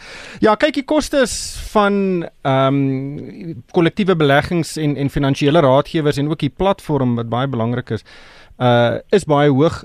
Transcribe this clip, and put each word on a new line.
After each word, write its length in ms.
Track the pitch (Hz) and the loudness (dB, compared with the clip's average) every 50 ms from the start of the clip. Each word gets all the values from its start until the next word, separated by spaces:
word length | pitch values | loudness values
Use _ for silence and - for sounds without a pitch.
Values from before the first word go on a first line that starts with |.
| - - - - - - - - | -10 -18 -20 -18 -18 -18 -4 0
Ja, 140 | - 214 214 | 2 2 4
kyk, 180 | - 294 311 254 | 2 2 0 0
die 100 | 285 262 | -2 -2
kostes 720 | - 302 302 - - - 277 254 - - - - - - - - - | 0 0 0 0 0 0 0 0 0 -2 -6 -10 -10 -12 -12 -8 -2
van, 560 | - 214 202 202 202 202 196 190 185 170 160 - - _ - | 0 2 2 2 2 0 0 0 -2 -2 -4 -8 -10 _ -2
ehm, 1120 | 139 135 135 135 135 139 139 139 135 135 131 135 139 147 151 - 123 - 233 180 165 165 113 - _ | 0 2 2 2 2 2 2 0 0 -2 -4 -6 -8 -10 -12 -12 -14 -16 -14 -14 -14 -14 -14 -16 _
kollektiewe 440 | - 185 165 160 - - 202 180 190 | 0 2 2 2 2 0 0 0 2
beleggings 600 | 160 151 139 139 147 143 - 180 170 156 - - 156 | 2 2 2 2 2 2 0 -2 -4 -4 -4 -6 -4
en, 180 | 156 147 143 131 | -2 -2 -2 -2
en 120 | 139 139 | -4 -4
finansiële 500 | - 147 143 139 135 - 151 139 151 170 | -2 0 0 0 0 2 2 2 4 4
raadgewers 560 | 147 131 131 143 143 - - 165 147 147 - 143 | 4 4 4 2 2 0 -2 -2 0 0 0 0
en 120 | 139 151 | -2 -4
ook 100 | 160 - | -2 -2
die 100 | 156 135 | -4 -4
platform 680 | - - 185 196 196 - - - 151 131 131 123 120 | -2 -2 0 0 0 -2 -2 -2 -2 0 0 0 0
wat 140 | 117 117 117 | -2 -2 -4
baie 180 | 117 120 135 139 | -4 -4 -4 -4
belangrik 420 | 127 117 110 117 123 127 - - | -2 -2 -2 -2 -4 -4 -4 -6
is, 120 | 113 104 - - - - - - - - - - - - | -6 -8 -8 -12 -20 -20 -20 -20 -20 -20 -20 -20 -6 -2
uh, 380 | 127 123 120 120 120 117 117 - - _ | 2 2 4 4 2 2 0 -4 -2 _
is 140 | - 196 - | 0 0 2
baie 240 | 151 147 143 147 147 | 2 2 4 4 4
hoog 340 | 135 131 156 170 - - - | 4 4 2 2 0 -4 -6